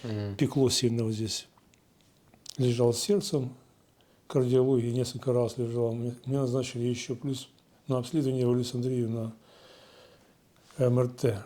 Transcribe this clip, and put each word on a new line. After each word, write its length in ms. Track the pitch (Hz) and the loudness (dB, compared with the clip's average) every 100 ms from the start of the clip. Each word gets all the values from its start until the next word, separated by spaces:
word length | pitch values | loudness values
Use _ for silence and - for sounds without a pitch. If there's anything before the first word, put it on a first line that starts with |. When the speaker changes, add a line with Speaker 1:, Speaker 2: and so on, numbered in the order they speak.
Speaker 1:
Мгм. 320 | 120 107 101 98 | -8 -6 -6 -2
Speaker 2:
Пекло 320 | 135 143 127 | 0 4 2
сильно 340 | - 123 117 | 4 2 2
вот 80 | 113 | -2
здесь. 340 | 110 110 - - _ _ _ _ _ _ _ _ _ - - | -2 -4 -6 -10 _ _ _ _ _ _ _ _ _ -16 -2
Лежал 340 | 123 120 120 | 0 4 2
с 60 | 120 | 2
сердцем, 540 | - 202 - 147 127 - _ _ _ _ _ _ _ | 2 0 2 -2 -4 -8 _ _ _ _ _ _ _
кардиологии 640 | 143 127 127 127 131 117 | 0 4 4 4 4 2
несколько 400 | 120 123 123 131 | 0 -2 -4 0
раз 260 | 123 120 120 | 2 0 -2
лежал. 340 | 117 120 117 | -4 0 -2
Мне, 200 | 117 120 123 127 | -2 -4 -6 -4
мне 120 | 139 | 0
назначили 460 | 131 127 123 120 | 0 0 -2 -2
еще 300 | 120 120 - 127 | -2 -2 -4 -6
плюс 320 | 143 131 - _ _ _ - | -4 -6 -8 _ _ _ -2
на 100 | 127 | -2
обследование 480 | 123 160 135 131 123 | 0 -2 0 2 2
в 60 | |
Александрию 560 | 123 120 123 123 127 113 | 2 0 -2 -2 0 -2
на 220 | 113 113 113 - - - - - - - - _ _ _ _ _ - | -2 -6 -10 -20 -20 -20 -20 -20 -20 -20 -20 _ _ _ _ _ 0
М 200 | 127 120 | 2 4
Р 100 | 123 | 0
Т 340 | 123 131 101 | 0 -2 -2